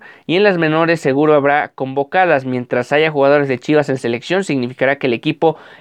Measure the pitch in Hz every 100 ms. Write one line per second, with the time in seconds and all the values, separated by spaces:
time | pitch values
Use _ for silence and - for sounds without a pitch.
0 | - - - 170 208 175 156 156 165 165
1 | 143 135 151 151 139 147 - - 131 135
2 | 139 185 180 143 131 127 123 123 120 147
3 | 160 147 139 147 139 123 - 151 139 131
4 | 120 117 - 180 190 139 123 127 131 139
5 | 135 117 151 147 160 156 - -